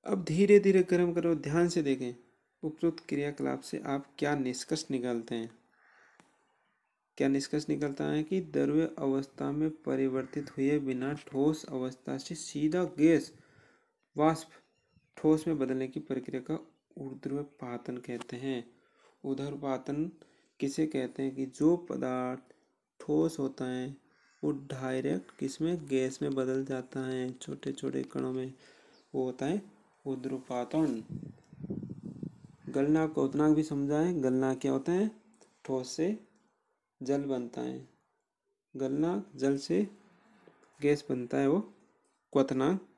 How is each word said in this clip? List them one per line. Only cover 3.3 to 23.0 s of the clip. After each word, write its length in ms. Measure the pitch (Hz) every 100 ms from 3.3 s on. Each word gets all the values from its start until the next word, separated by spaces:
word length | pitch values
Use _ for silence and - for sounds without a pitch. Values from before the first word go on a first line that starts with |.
| 139 135 135
से 160 | - 156 143
आप 200 | 139 139 -
क्या 160 | 147 143
निष्कर्ष 500 | 127 123 - 156 -
निकालते 440 | 127 123 117 113 117
हैं। 140 | 113 - _ _ _ _ - _ _ _ _ _ _ _ _ _ _ -
क्या 100 | 139
निष्कर्ष 400 | 139 139 147 151
निकलता 360 | 143 147 139 147
है 180 | 151
कि 180 | 156 185
द्रव्य 480 | 160 143 139 151 160 -
अवस्था 540 | 139 135 139 - 139
में 180 | 147 156 156
परिवर्तित 680 | - 135 135 131 131 151 143
हुए 260 | - 135 147
बिना 340 | 135 127 135 151
ठोस 400 | - 135 147 156 -
अवस्था 520 | 131 127 127 - 135
से 180 | - 170
सीधा 480 | - 143 151 175 175 -
गैस 340 | 156 160 - - _ - - _ _ _ _ -
वाष्प 360 | 151 160 - - _ _ _ _ _ -
ठोस 300 | 156 156 160
में 100 | 151
बदलने 280 | 131 131 131
की 120 | 143
प्रक्रिया 400 | - 131 - 131
का 180 | 127 160 - _ _ -
ऊर्ध्वपातन 1000 | 139 135 135 139 143 - 123 120 123 123
कहते 380 | 123 120 - 123
हैं। 260 | 135 127 117 _ _ _ _ _
ऊर्ध्वपातन 800 | 135 135 143 139 139 131 131 143 175 - - _ _ _
किसे 260 | 139 147 156
कहते 360 | 135 123 -
हैं 120 | 135 135
कि 100 | 135
जो 280 | - 151 175 175
पदार्थ 640 | 127 127 127 127 127 _ _ _ _ _
ठोस 380 | _